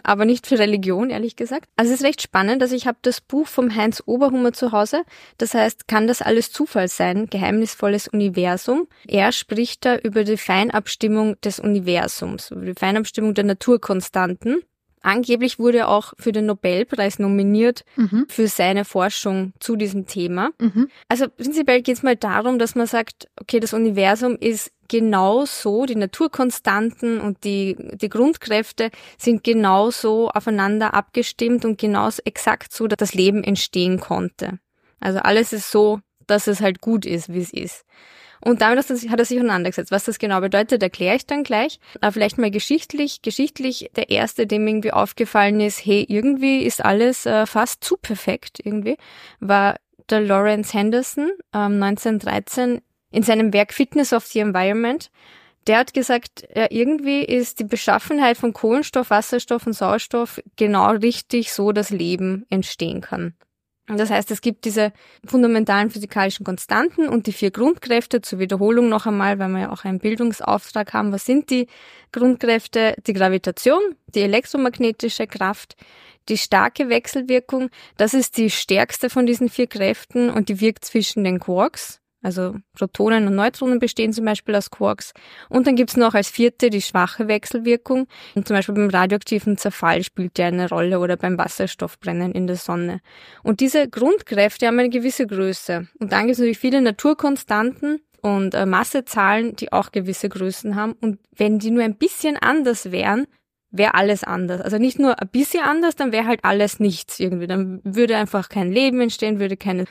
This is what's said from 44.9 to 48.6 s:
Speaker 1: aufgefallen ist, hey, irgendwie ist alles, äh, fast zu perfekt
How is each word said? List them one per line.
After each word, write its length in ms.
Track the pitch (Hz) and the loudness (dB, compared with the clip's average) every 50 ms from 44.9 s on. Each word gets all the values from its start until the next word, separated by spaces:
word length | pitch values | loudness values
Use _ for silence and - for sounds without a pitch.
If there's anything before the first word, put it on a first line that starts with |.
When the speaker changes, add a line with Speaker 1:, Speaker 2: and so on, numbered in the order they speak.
Speaker 1:
aufgefallen 680 | - 202 208 208 - - 233 - - 214 202 202 208 214 | 0 0 0 0 -2 -4 -4 0 2 2 4 4 4 2
ist, 240 | 208 208 202 - - | 0 0 -2 -2 0
hey, 200 | 208 202 208 - | 2 2 2 2
irgendwie 540 | - 202 208 226 277 277 262 269 269 269 262 | 0 0 0 2 2 2 2 2 2 2 2
ist 220 | - 240 - - - | 2 0 -2 0 2
alles, 400 | - 190 214 233 247 254 - - | 2 4 4 4 2 2 0 0
äh, 200 | 233 220 214 214 | 0 2 2 2
fast 360 | - - 214 233 - - - | 2 0 0 0 0 -4 -8
zu 140 | - - 359 | -4 -4 -4
perfekt 640 | - - - 214 - - 190 190 - - - - - | -4 -2 -6 -8 -4 -4 -4 -4 -4 -8 -14 -18 -12